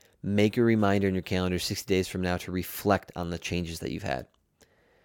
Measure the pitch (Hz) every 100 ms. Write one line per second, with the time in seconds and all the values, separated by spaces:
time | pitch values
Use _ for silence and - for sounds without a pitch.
0 | _ _ 95 104 107 123 117 113 104 98
1 | 98 92 87 92 90 90 - 98 - 92
2 | 92 92 92 90 - 90 90 - 104 98
3 | - - 87 85 - 87 82 82 - 76
4 | - 65 - _ _ _ _ _ _ _